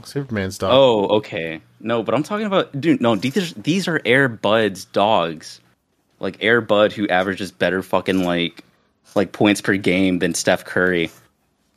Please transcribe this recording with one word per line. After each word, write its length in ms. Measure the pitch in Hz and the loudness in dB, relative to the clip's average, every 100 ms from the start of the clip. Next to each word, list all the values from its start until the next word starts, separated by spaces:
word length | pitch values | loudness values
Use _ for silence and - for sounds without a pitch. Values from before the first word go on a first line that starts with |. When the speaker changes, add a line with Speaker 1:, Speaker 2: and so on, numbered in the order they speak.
Speaker 1:
Superman's 520 | - 143 139 107 95 95 | -12 -10 -6 -6 -6 -4
dog. 140 | 95 | 2
Speaker 2:
Oh, 360 | 127 135 107 95 107 | 4 4 4 2 0
okay. 460 | - 107 82 80 - _ | -2 -8 -8 -10 -16 _
No, 240 | 107 117 | -6 -4
but 100 | 104 | -2
I'm 80 | 113 | -2
talking 240 | - 208 214 | -2 -6 -2
about, 340 | 190 - 139 | 0 0 -2
dude, 200 | 156 143 | 0 2
no, 160 | 117 104 | 2 0
these 200 | 123 202 | 0 -2
are, 240 | 170 131 | -4 -6
these 280 | 101 185 180 | -2 -2 0
are 120 | 160 | -2
Air 240 | - 127 135 | 2 2 2
Bud's 560 | 110 101 113 107 90 | 0 0 2 0 -4
dogs. 760 | - 107 104 104 82 78 - - _ _ _ _ _ - | -6 0 2 2 0 -6 -14 -20 _ _ _ _ _ -10
Like, 160 | 101 87 | -10 -2
Air 200 | 104 120 | 2 2
Bud, 320 | 110 104 104 | 2 4 2
who 160 | 101 101 | 2 0
averages 420 | 90 95 92 92 | 0 0 -4 -8
better 320 | - 87 92 | -4 -2 -2
fucking, 400 | 92 95 90 95 | -2 -2 0 0
like, 400 | 90 87 85 - - _ _ _ _ 104 | 0 0 -2 -6 -20 _ _ _ _ -2
like, 160 | 92 | -2
points 280 | - 107 101 | 0 2 2
per 160 | - 98 | 0 -2
game 440 | 98 90 95 90 | 0 2 2 0
than 140 | 90 | -2
Steph 300 | 80 - 92 | -2 0 -2
Curry. 460 | - - 92 87 82 - _ _ _ _ _ | -2 -2 0 0 -4 -8 _ _ _ _ _